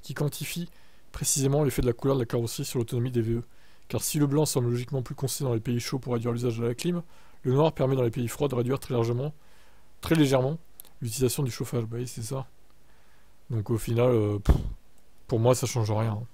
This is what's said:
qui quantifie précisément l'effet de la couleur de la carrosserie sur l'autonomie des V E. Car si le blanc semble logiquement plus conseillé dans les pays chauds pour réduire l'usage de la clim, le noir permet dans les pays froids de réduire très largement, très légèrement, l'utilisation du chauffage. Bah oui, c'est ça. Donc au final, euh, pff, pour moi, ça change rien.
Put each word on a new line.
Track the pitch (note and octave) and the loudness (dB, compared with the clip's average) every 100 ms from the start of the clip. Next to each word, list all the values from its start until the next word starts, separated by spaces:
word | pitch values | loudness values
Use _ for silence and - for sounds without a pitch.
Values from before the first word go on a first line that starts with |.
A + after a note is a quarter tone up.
qui | - | -10
quantifie | C3+ D3 - D3 - F3 - - - - | -2 -2 -2 -6 -6 -8 -10 -20 -20 -16
précisément | - C#3+ C#3+ C#3 C#3 | -6 -2 2 4 4
l'effet | D3+ - | 2 4
de | B2 | 2
la | |
couleur | A#2 C3+ C3+ | 2 2 2
de | |
la | A#2 | 2
carrosserie | B2 A#2 - C#3 | 0 -2 -4 -4
sur | C3 | -2
l'autonomie | A#2 B2 B2 | -2 0 0
des | B2 | 2
V | A2+ | 2
E. | A#2 A#2+ - - - - | 0 -4 -14 -18 -18 -6
Car | A2 | -4
si | - D#3 | -2 2
le | D3 | 4
blanc | C#3+ | 4
semble | D3+ - A#2+ | 2 2 2
logiquement | A#2+ B2 C3+ | 0 -2 -4
plus | B2 | -4
conseillé | C#3 C3 - C3+ | -4 -4 -2 0
dans | |
les | A#2 | 0
pays | A2 A#2+ | 0 -2
chauds | - C3+ | 0 -4
pour | B2 | -2
réduire | A#2+ A#2 | -2 0
l'usage | A#2+ B2 A2+ | 0 0 0
de | A#2 | -2
la | |
clim, | A#2 E3 F3 - - - - | 0 -2 -2 -4 -16 -18 -6
le | C3+ | 0
noir | C3 D#3+ | 4 4
permet | - C3 C3+ | 4 2 4
dans | |
les | A#2+ | 2
pays | A2 A#2+ | 0 -4
froids | - D3 | 0 0
de | |
réduire | B2+ A#2+ C3 | 0 0 0
très | - | 0
largement, | B2 A#2 A#2+ C#3+ - - - - - - - | 0 2 0 -2 -6 -16 -18 -18 -18 -18 -12
très | - E3 | 2 4
légèrement, | C#3+ C3 B2+ E3 - - - - | 6 6 2 -2 -8 -18 -18 -8
l'utilisation | B2 A2+ B2+ - | -6 2 2 2
du | C#3 | -2
chauffage. | - A#2+ B2 | -2 -4 -2
Bah | A2+ A#2 | -4 -6
oui, | B2 | -8
c'est | - | -8
ça. | A2+ C3+ B2+ - - - - - - - - - - | -6 -6 -8 -14 -20 -20 -20 -20 -20 -20 -20 -20 -6
Donc | A#2 G2+ | -4 0
au | A2+ | -2
final, | - A#2 B2 | 0 4 6
euh, | A#2+ G#2 G#2 | 6 4 0
pff, | - - - - - - - - - | 4 4 4 -8 -14 -18 -18 -18 -2
pour | A#2 | 4
moi, | A2+ | 6
ça | B2+ A#2+ | 6 4
change | B2+ G#2+ | 0 2
rien. | G#2+ A2+ G#2 A#2+ | 2 0 -2 -6